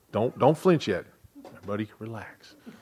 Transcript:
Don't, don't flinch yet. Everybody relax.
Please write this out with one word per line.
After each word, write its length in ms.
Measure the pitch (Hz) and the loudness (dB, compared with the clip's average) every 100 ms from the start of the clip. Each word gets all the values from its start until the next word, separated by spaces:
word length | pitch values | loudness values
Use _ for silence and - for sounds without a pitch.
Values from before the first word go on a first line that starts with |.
| _ | _
Don't, 260 | 104 117 - | -2 -2 2
don't 180 | 120 160 | 4 4
flinch 320 | 185 160 - | 4 4 2
yet. 160 | 87 - _ - - - | -2 -4 _ -20 -20 -20
Everybody 420 | - 98 104 107 - | -18 -8 -6 -6 -10
relax. 580 | 110 110 - - - - - - | -14 -12 -14 -18 -20 -20 -20 -20